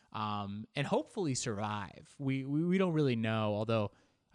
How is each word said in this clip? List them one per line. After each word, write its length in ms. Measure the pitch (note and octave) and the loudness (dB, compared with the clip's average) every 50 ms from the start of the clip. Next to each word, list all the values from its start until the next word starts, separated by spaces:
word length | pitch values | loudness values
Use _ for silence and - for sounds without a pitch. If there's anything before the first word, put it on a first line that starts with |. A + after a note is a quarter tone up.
| _ _ - | _ _ -6
um, 540 | A2 G#2+ G#2+ G#3 G#3 - G2 G2+ G#2+ A2 - - | -4 -4 -2 -2 -4 -4 -6 -8 -8 -10 -6 -4
and 100 | D3 C3+ | -4 -2
hopefully 480 | - G3 C#4 - - - A3 F3+ C#3+ B2+ | 0 0 0 -2 -4 -6 -4 -2 -2 -2
survive. 800 | - - B2 G2+ G2+ G#2+ G#2 G#2+ G#2 F#2+ - - - - - - - | -2 -2 -4 -2 -2 -2 -4 -4 -4 -6 -8 -12 -16 -20 -20 -12 -4
We, 260 | C#3 C3+ C3+ C3+ C3 | -2 -2 -2 -2 -2
we, 180 | C#3 C#3+ D3+ E3+ | -2 0 0 2
we 140 | F3+ F#3 | 4 4
don't 160 | F#3+ F#3+ F3+ D#3+ | 4 4 2 4
really 220 | D#3 D3 C3 A#2+ | 4 4 4 4
know, 400 | A2+ A2 A2 A2 A2 G#2+ G#2 G#2 | 2 2 2 2 2 2 2 0
although 340 | G#2 A2 A2 A2+ A2 G#2 - - _ _ _ _ _ _ _ | 0 0 2 2 2 2 0 -4 _ _ _ _ _ _ _